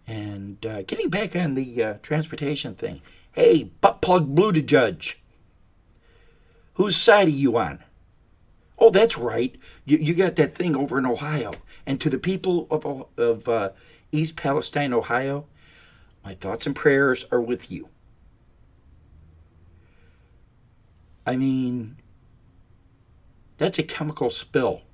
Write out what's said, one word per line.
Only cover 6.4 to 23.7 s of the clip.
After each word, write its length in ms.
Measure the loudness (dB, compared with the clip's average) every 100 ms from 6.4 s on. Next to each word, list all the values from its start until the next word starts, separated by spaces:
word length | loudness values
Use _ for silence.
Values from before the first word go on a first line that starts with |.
| _ _ _
Whose 240 | -2 2 4
side 300 | 6 6 6
are 40 |
you 260 | 2 2 2
on? 260 | -2 -6 -18 _ _ _ _ _ _ _ _ 6
Oh, 100 | 6
that's 300 | 8 4 2
right. 360 | -2 -2 -4 -6 -20 -18
You, 140 | 0 2
you 160 | 2
got 200 | 2 2 2
that 180 | 0
thing 200 | 0 -2
over 220 | 0 -2 -2
in 80 |
Ohio. 480 | -2 -2 -4 -4 -6 -12 -18 -16
And 160 | -8 -2
to 80 | -2
the 80 | -2
people 480 | -2 -2 0 -2 -2
of, 340 | -4 -4 -10 -12 -2
of, 280 | 0 0 -2
uh, 220 | -2 -2 -8 -20 _ _
East 240 | -4 -4
Palestine, 600 | -4 -4 -4 -4 -4 -2
Ohio, 500 | -2 -2 -4 -2 -6 -10 _ -20 -20 -20 _ -20 _
my 80 | -18
thoughts 320 | -12 -8 -6
and 100 | -6
prayers 520 | 0 4 4 2 0 0
are 100 | -2
with 300 | 0 -6 -6
you. 180 | -14 -14 _ _ _ -20 _ _ _ _ _ _ -20 _ -20 -20 -20 _ _ -20 _ _ _ -20 _ _ _ _ _ _ _ _ _ _ _ -4
I 80 |
mean, 600 | 0 0 0 -2 -4 -8 -16 _ _ _ _ _ _ _ _ _ _ _ _ _ _ _ -4
that's 200 | -2